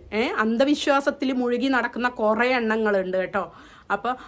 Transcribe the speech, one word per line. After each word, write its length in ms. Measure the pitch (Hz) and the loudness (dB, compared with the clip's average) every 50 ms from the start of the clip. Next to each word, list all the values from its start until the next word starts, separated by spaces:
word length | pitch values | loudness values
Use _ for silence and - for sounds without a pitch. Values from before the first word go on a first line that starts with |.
| - - 208 | -12 -6 -4
ഏ, 140 | 214 233 311 | -2 -2 -2
അന്ധവിശ്വാസത്തിൽ 1040 | 381 - 220 220 226 226 269 277 294 285 - 311 277 277 277 294 - - 285 262 262 | -2 -2 0 0 2 2 2 2 2 2 2 2 2 2 2 0 -2 -2 -2 -2 -2
മുഴുകി 340 | 254 247 240 240 240 247 269 | 0 0 0 0 0 0 0
നടക്കുന്ന 420 | 269 240 233 240 - 226 240 247 | 0 0 0 -2 -2 -4 -4 -4
കുറേ 380 | 247 - 220 214 220 220 240 254 | -2 0 2 2 2 4 2 2
എണ്ണങ്ങളുണ്ട് 720 | 262 247 233 220 220 226 220 214 202 196 190 185 185 185 | 2 2 2 0 0 2 2 2 2 2 0 0 -2 -2
കേട്ടോ. 340 | 185 175 165 202 175 165 - - - - - - - - | -2 -2 -2 -4 -4 -6 -10 -16 -20 -20 -20 -20 -6 -4
അപ്പോൾ 240 | 196 202 - 233 247 247 - | -4 -2 -2 -4 -6 -6 -8